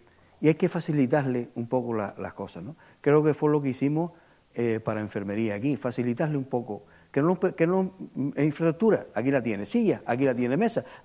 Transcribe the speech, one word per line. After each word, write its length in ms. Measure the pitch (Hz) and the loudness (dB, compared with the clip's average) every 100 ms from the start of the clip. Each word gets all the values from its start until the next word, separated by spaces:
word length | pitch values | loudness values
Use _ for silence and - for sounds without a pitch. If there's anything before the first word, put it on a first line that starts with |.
| _ _ _ - | _ _ _ 0
y 80 | 147 | 2
hay 60 | |
que 160 | 160 175 | 4 2
facilitarle 800 | 170 160 151 123 151 135 123 117 | 0 -2 2 2 2 2 -2 -4
un 120 | - 117 | -6 -2
poco 260 | 127 120 | -2 -2
la, 220 | 113 98 - | -2 -4 -6
las 160 | 92 | -10
cosas, 300 | - 95 85 | -10 -12 -12
¿no? 140 | 101 160 - _ | -14 -16 -20 _
Creo 200 | 143 151 | 4 4
que 120 | 151 | 4
fue 160 | 143 151 | 2 2
lo 100 | 151 | 2
que 80 | 139 | 0
hicimos, 420 | 123 139 151 170 - _ _ _ | 0 0 0 -2 -6 _ _ _
eh, 260 | - 117 110 | -2 0 0
para 200 | 113 107 | -2 -4
enfermería 520 | 107 107 98 101 113 | -4 -6 -4 -2 -2
aquí, 220 | 101 135 131 | -2 -2 -2
facilitarle 600 | 127 123 120 117 156 143 | -4 -2 -2 -2 -2 -2
un 60 | |
poco 400 | 127 123 113 101 - - _ 139 | -2 -4 -4 -10 -14 -20 _ 0
que 60 | |
no, 180 | 160 185 | 2 2
que 260 | 185 - 165 | 0 2 2
no, 280 | 190 185 - - - 139 - | 2 0 -6 -10 -6 -4 0
eh, 80 | |
infraestructura, 640 | 151 143 165 160 220 175 - | 0 2 0 2 2 2 0
aquí 160 | 104 131 | -4 0
la 120 | 139 | 0
tiene. 220 | 117 101 | 0 -4
Silla, 380 | 101 240 208 120 | -2 0 2 0
aquí 220 | - 120 135 | 0 0 2
la 80 | |
tiene. 200 | 120 120 143 | 2 0 0
Mesa, 260 | 226 135 - - | 0 -2 -8 -10